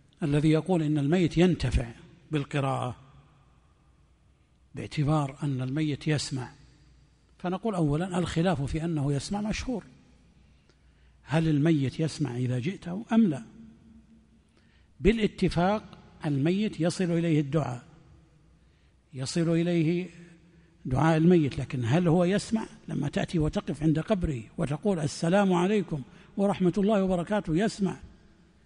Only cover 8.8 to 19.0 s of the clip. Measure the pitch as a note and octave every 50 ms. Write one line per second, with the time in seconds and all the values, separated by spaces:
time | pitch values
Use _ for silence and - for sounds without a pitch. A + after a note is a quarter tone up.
8.8 | D#3 E3+ E3 D3 C3+ C#3+ C#3+ C#3 - - G3+ G3+ G#3 G#3+ F#3+ - - - B3 F#3
9.8 | - - - - - - - _ _ _ _ _ _ _ _ _ _ _ _ _
10.8 | _ _ _ _ _ - _ _ _ - C3+ D#3+ E3 D#3+ D3+ C#3 C#3+ E3+ D#3+ D3
11.8 | C3+ B2 - - D#3+ D3 - - D3+ B2 A#2+ A#2+ B2+ A#2+ B2+ B2+ A#2 - - -
12.8 | - E3+ F3 G3+ A#3 - A#3 A3+ A3+ F3+ C#3+ - - - - - - - - -
13.8 | - - - - - _ - - _ _ _ _ _ _ _ _ _ _ _ _
14.8 | _ _ _ - B2+ F#3+ A#3 A3+ G3+ - - - F#3+ E3 - E3 F3 F#3+ G#3+ G#3+
15.8 | - - - - - - - - - D#3 C#3+ C3+ C#3 E3 F#3 G3 A3 G#3 - -
16.8 | D#3 F3 - - F#3+ E3+ E3+ E3+ E3+ E3+ D#3 D3+ D3+ C3+ C#3 D#3+ - - B2 A#2+
17.8 | - - - - - - - - _ _ _ _ _ _ _ _ _ _ _ _
18.8 | _ _ _ _